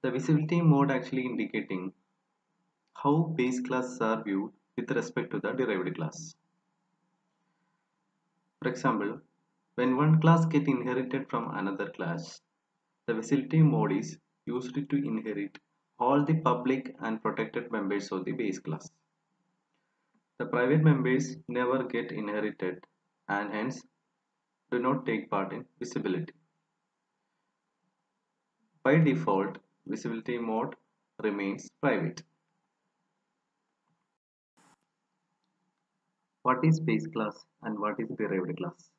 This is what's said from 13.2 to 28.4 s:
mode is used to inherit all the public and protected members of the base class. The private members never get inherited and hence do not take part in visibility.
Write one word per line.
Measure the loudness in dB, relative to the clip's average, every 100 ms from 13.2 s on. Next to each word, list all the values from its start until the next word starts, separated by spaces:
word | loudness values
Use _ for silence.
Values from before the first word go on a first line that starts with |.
| 0 -2 2 6
mode | 6 6 2
is | 0 -4 -12 _ _ -6
used | -6 -4 -6
to | -2 -2
inherit | 0 -4 -4 -6 -8 -12 _ _ _ -2
all | 2 4 4
the | 2
public | 2 2 0 0 -4 -8
and | -6 -2
protected | -4 -2 -6 -6 -6
members | -6 -2 -4 -4
of | -6 -4
the |
base | -4 -4 -4
class. | -6 -8 -10 _ _ _ _ _ _ _ _ _ _ _ _ _ _ _
The | -4
private | 0 4 6
members | 6 6 4 2 0 -6 -6
never | -2 0 0
get | -2 -4 -4
inherited | -8 -6 -4 -4 -4 -6 -6 -14 _ _ _ -6
and | -4 -4
hence | -4 -6 -8 -16 _ _ _ _ _ _ _ _
do | -2
not | 0 0 -2
take | -4 -2
part | -4 -4
in | -8 -12 _
visibility. | -8 -4 -2 -2 -4 -14 _ _ _ _ _ _ _ _ _ _ _ _ _ _ _ _ _ _ _ _